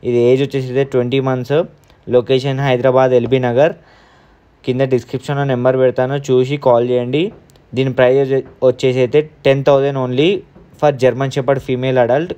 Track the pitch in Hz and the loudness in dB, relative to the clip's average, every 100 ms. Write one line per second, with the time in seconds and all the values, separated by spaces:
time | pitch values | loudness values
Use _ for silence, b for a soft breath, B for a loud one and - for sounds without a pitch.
0 | - 120 120 131 139 139 127 127 135 131 | 0 2 4 2 0 -4 -4 -4 -2 -2
1 | 123 135 131 127 123 143 - - b b | -2 -2 -2 -4 -2 -2 -2 -10 b b
2 | - 120 117 131 135 135 139 127 127 127 | 0 0 2 -2 -2 -4 -2 0 2 2
3 | 131 127 117 131 127 120 156 175 b b | 4 2 2 -2 0 2 0 -2 b b
4 | b b b b b _ - 127 135 127 | b b b b b _ -6 -2 0 -2
5 | 120 131 - 143 139 127 123 131 131 123 | -2 -12 -6 -4 -2 0 0 2 2 0
6 | 127 139 143 127 127 143 135 120 123 123 | -2 -4 0 0 0 -2 2 2 2 -2
7 | 123 139 190 - _ _ _ 123 135 123 | -2 -4 -4 -8 _ _ _ -4 -4 2
8 | 127 131 135 135 131 - 131 123 135 127 | 2 2 0 -2 -4 -2 0 0 -2 0
9 | 123 147 151 _ - 135 139 139 139 139 | 0 0 -2 _ 0 2 2 2 2 -2
10 | 127 127 160 202 - - - _ 151 139 | -4 0 0 -2 -8 -20 -20 _ -2 2
11 | 127 120 139 139 127 135 - 127 131 131 | 0 0 -4 -4 -2 -2 -2 -4 -2 0
12 | 117 131 175 | 2 0 -2